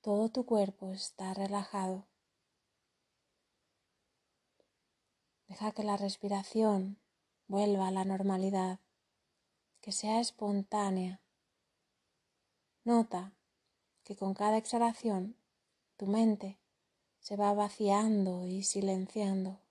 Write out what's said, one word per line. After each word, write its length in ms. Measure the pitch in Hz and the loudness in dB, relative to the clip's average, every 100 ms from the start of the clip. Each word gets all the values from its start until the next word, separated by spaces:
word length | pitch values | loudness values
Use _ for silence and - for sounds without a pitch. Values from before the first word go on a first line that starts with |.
Todo 300 | - 202 220 | 0 2 2
tu 140 | 254 | 0
cuerpo 460 | 247 220 196 196 190 | 0 2 2 -2 -10
está 420 | 190 - - 190 | -8 -10 -8 -8
relajado. 760 | 190 196 202 196 202 185 190 - _ _ _ _ _ _ _ _ _ _ _ _ _ _ _ _ _ _ _ _ _ _ _ _ _ _ _ _ _ _ _ _ _ _ | -4 -2 -4 -4 -4 -4 -4 -10 _ _ _ _ _ _ _ _ _ _ _ _ _ _ _ _ _ _ _ _ _ _ _ _ _ _ _ _ _ _ _ _ _ _
Deja 240 | 196 214 | -8 -6
que 140 | - | -4
la 120 | 208 202 | -2 -2
respiración 1040 | 202 196 202 196 196 220 220 202 190 202 _ _ _ _ _ | -2 -4 -4 -4 -2 2 4 2 -2 -8 _ _ _ _ _
vuelva 400 | 196 208 202 190 | 0 2 2 0
a 60 | |
la 120 | 190 | 0
normalidad, 760 | 190 190 196 185 190 196 185 185 _ _ _ _ _ _ _ _ _ _ | -2 0 0 2 2 0 -2 -4 _ _ _ _ _ _ _ _ _ _
que 120 | - | -8
sea 260 | - 214 220 | -6 0 0
espontánea. 1040 | 240 - 208 202 196 214 202 190 185 190 _ _ _ _ _ _ _ _ _ _ _ _ _ _ _ _ | 0 -4 -2 -2 -2 -2 0 0 -2 -8 _ _ _ _ _ _ _ _ _ _ _ _ _ _ _ _
Nota 540 | 233 233 220 180 190 _ _ _ _ _ _ _ | 2 2 2 -2 -8 _ _ _ _ _ _ _
que 140 | - 202 | -16 -6
con 180 | 196 | -4
cada 220 | 190 208 220 | 0 2 2
exhalación 800 | 220 233 233 226 233 196 190 - _ _ _ _ _ _ | 2 0 2 0 -2 -2 -4 -10 _ _ _ _ _ _
tu 120 | 196 | 0
mente 500 | 214 226 208 196 196 _ _ _ _ _ _ | 4 4 2 -4 -14 _ _ _ _ _ _
se 160 | - 202 | -8 0
va 180 | 208 | 2
vaciando 960 | 208 208 - 208 202 220 208 190 180 180 | 4 0 0 2 4 4 4 2 0 -4
y 160 | 190 | -4
silenciando. 960 | 196 196 196 190 190 220 202 190 190 190 _ | -2 0 0 0 -2 -2 0 0 -2 -8 _